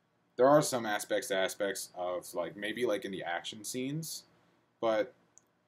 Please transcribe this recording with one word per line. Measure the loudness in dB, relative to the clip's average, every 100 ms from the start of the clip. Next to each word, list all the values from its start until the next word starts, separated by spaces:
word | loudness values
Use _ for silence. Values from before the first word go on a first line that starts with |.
| _ _ _ 4
There | 8
are | 8
some | 6 0 0
aspects | -2 0 -2 0
to | 0
aspects | 0 0 -2 -2 -8 -6
of, | -4 -4 -6
like, | -6 -6 -4
maybe, | -6 -2 0
like, | 0 -2
in |
the | -6
action | -4 -6 -6 -10
scenes, | -8 -6 -4 -4 -6 -10 -14 _ _ _ _ _
but | 2 2 0 -6 _ _ _ _